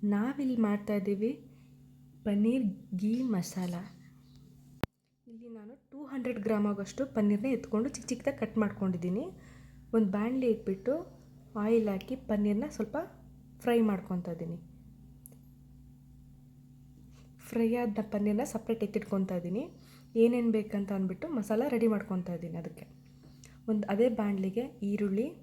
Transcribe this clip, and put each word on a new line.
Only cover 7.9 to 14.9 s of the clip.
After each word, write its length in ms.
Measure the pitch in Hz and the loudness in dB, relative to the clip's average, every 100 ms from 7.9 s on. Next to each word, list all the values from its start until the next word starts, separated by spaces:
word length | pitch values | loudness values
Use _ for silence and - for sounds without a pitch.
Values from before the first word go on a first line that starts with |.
| - | -4
ಚಿಕ್ಕ 140 | - | -6
ಚಿಕ್ಕದಾಗಿ 280 | 240 - 269 | -2 -2 -2
ಕಟ್ 180 | 220 - | -2 2
ಮಾಡ್ಕೊಂಡಿದ್ದೀನಿ. 640 | 208 202 196 175 175 185 349 - - - - - - 226 | 0 0 -2 0 -2 -2 -4 -10 -20 -20 -20 -20 -2 2
ಒಂದು 140 | 208 202 | 2 2
ಬಾಣಲಿ 300 | 220 262 254 | 0 0 2
ಇಟ್ಬಿಟ್ಟು 420 | 220 - 190 - 302 349 - - - - 220 | 0 0 -2 0 -2 -2 -16 -20 -20 -12 -4
ಆಯಿಲ್ 260 | 208 233 214 | 4 4 4
ಹಾಕಿ 240 | 190 - 262 - | 0 -4 -10 -2
ಪನ್ನೀರ್ನ 400 | 214 208 208 294 - | 2 4 2 0 -4
ಸ್ವಲ್ಪ 180 | 214 - 359 - - - - - | -4 -4 -6 -12 -20 -20 -20 -6
ಫ್ರೈ 140 | - 233 220 | 2 4 4
ಮಾಡ್ಕೊತಾ 480 | 196 - 180 180 170 | 2 -2 -4 -4 -8
ಇದ್ದೀನಿ. 220 | 165 170 - - - | -8 -10 -12 -20 -20